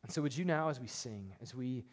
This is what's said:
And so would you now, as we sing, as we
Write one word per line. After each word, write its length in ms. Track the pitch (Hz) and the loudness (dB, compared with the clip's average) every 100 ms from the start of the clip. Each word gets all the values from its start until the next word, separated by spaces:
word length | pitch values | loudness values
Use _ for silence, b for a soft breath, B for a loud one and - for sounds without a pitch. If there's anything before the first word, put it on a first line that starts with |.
And 100 | - | -2
so 120 | - | 2
would 120 | 147 131 | 2 2
you 80 | |
now, 260 | 180 156 160 | 4 4 4
as 100 | 131 | 0
we 80 | 120 | -4
sing, 440 | - 123 107 95 95 | -6 -4 -6 -8 -10
as 140 | 117 | -10
we 320 | 123 127 127 - | -4 -2 -2 -4